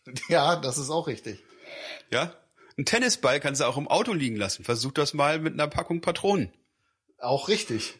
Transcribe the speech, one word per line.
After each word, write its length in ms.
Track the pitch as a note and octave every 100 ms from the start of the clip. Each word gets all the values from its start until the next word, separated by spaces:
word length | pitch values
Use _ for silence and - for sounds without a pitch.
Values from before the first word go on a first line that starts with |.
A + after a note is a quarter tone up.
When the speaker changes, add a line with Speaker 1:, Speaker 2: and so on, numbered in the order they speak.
| - C3 -
Speaker 1:
Ja, 260 | E3 D3 F3
das 220 | C3+ C3+
ist 120 | C3+
auch 180 | D#3+ D3+
richtig. 360 | A2 A#2+ G2 _ - - - - - -
Speaker 2:
Ja, 240 | B2 E3+ - _ _ - -
ein 80 | C3+
Tennisball 540 | A#3 B3 - C3 C#3
kannst 220 | C#3+ C3+
du 40 | B2+
auch 120 | C3+
im 100 | D3
Auto 260 | F#3 A#3
liegen 220 | F3 B2+ G#2+
lassen. 280 | G2 -
Versuch 280 | - A#2 C3
das 200 | D3+ C#3+
mal 260 | D3 C#3+ D#3+
mit 140 | D#3
einer 140 | - D3
Packung 340 | - - E3+
Patronen. 500 | F3 E3+ G3 G3 G#2+ _ _ _ _ _ _ -
Speaker 1:
Auch 280 | B2 C#3 F#3
richtig. 460 | G#3+ - A2 -